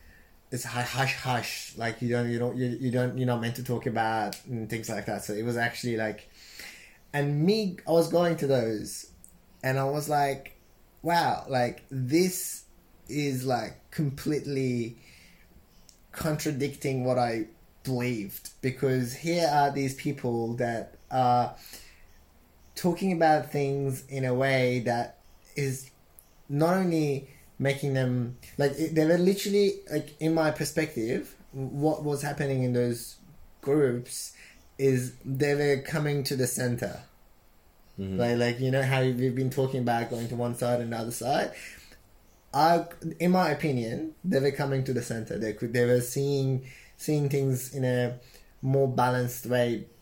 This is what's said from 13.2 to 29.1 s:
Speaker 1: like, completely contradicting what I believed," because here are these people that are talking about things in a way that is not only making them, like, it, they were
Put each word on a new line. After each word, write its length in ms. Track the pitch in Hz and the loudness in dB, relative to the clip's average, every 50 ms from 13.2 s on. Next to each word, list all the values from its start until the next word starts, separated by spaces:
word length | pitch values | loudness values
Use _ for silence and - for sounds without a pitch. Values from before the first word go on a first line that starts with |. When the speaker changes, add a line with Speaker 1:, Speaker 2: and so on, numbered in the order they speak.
| 147 143 131 127 127 | -2 0 -2 -2 0
Speaker 1:
like, 460 | 135 127 117 110 95 - - _ - | 0 0 -2 -2 -6 -10 -14 _ -10
completely 1040 | - - 156 139 131 - - 156 151 147 - 143 139 135 131 127 123 120 117 113 - - - - - - - - - - - - - - - _ - - - - - _ _ _ | -4 -2 -2 -2 -2 -4 -2 -2 -2 -2 -2 -4 -2 0 0 0 0 0 -2 -4 -8 -14 -20 -20 -20 -20 -20 -20 -20 -20 -20 -20 -20 -20 -20 _ -20 -20 -20 -20 -20 _ _ _
contradicting 920 | - - - 160 151 151 - 147 139 127 139 139 139 - - 143 131 131 123 | -10 -4 -2 -2 -2 0 -2 -2 -2 -2 -2 -4 -4 -4 -4 -2 -2 0 2
what 120 | 127 123 | 2 2
I 280 | 123 120 117 113 113 110 - - - - - - _ - | 2 2 0 0 -2 -4 -6 -10 -20 -20 -20 -20 _ -6
believed," 640 | 135 127 123 120 123 123 110 98 98 - - - - - - | -4 -2 0 0 -2 -2 -4 -6 -8 -10 -14 -16 -18 -10 -4
because 520 | - 131 127 - 143 131 127 127 123 120 131 | -4 -4 -2 0 2 2 2 2 0 -2 -4
here 340 | - - 160 170 175 165 151 | -6 -2 -2 0 2 2 4
are 200 | 147 147 143 143 | 4 4 4 4
these 240 | 135 139 139 131 131 | 2 0 -2 -2 -2
people 580 | - - 151 135 139 - 123 117 117 117 113 120 | -4 -4 -4 -4 -2 -2 -2 0 0 0 -2 -2
that 400 | 120 123 117 117 117 - - - - - - | -2 -2 -2 -2 -4 -6 -8 -14 -20 -10 -4
are 440 | 131 127 127 123 123 123 120 127 - - - - - - - - - - - - - - - _ _ _ _ _ _ - - - - | 0 2 4 6 6 4 2 0 -2 -10 -18 -20 -20 -20 -20 -20 -20 -20 -20 -20 -20 -20 -20 _ _ _ _ _ _ -20 -20 -18 -8
talking 360 | - - 175 170 - 190 190 180 | -2 0 0 0 0 0 0 2
about 380 | 165 165 156 156 151 135 - | 4 6 6 6 4 2 0
things 520 | - 147 143 139 139 143 139 135 131 131 - | -2 -2 0 0 0 0 -2 -2 -4 -6 -8
in 180 | - 135 135 131 | -8 -6 -2 -2
a 80 | 127 123 | 0 2
way 460 | 127 135 135 135 131 127 123 123 127 | 2 2 2 4 4 4 2 2 2
that 360 | 110 120 120 123 123 - - - - - - - - - - | 0 0 0 0 -2 -4 -8 -18 -20 -20 -20 -20 -20 -12 -6
is 340 | 147 139 135 127 131 - - - _ _ _ _ - - _ _ _ - - | -4 -2 -2 -4 -6 -10 -16 -20 _ _ _ _ -20 -20 _ _ _ -10 -4
not 240 | 139 143 160 170 180 | 0 2 4 4 4
only 540 | 190 185 175 165 160 151 147 139 131 - - - - - - - - | 2 2 2 2 2 2 0 0 -2 -6 -10 -18 -20 -20 -16 -8 -2
making 340 | 131 139 139 135 - 139 135 | 0 0 0 0 -2 -2 0
them, 440 | 131 131 123 123 123 120 117 123 - - - - | 0 0 0 0 -2 -2 -4 -6 -12 -18 -8 -2
like, 160 | - 143 139 139 | 0 0 2 2
it, 200 | - 160 160 160 | 0 -2 0 2
they 100 | 156 151 | 4 4
were 120 | 156 | 6